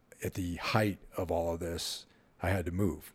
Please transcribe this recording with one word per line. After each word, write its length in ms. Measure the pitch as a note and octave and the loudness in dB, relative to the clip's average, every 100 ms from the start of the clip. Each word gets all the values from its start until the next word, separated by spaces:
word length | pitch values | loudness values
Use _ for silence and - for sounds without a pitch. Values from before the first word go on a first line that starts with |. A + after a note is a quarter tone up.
| - - | -20 -6
at 100 | - | -6
the 220 | - F2+ F2 | -2 -4 -2
height 420 | - A2+ G#2+ F#2 - - | 2 4 4 0 -6 -4
of 140 | F2 | 0
all 240 | E2 E2+ | 2 2
of 60 | E2+ | 0
this, 460 | E2+ E2+ - - - _ _ - | -2 -4 -4 -6 -10 _ _ -4
I 60 | F2+ | 0
had 160 | G2 E2+ | 2 0
to 60 | |
move. 400 | F2 G2+ - - | 2 2 0 -8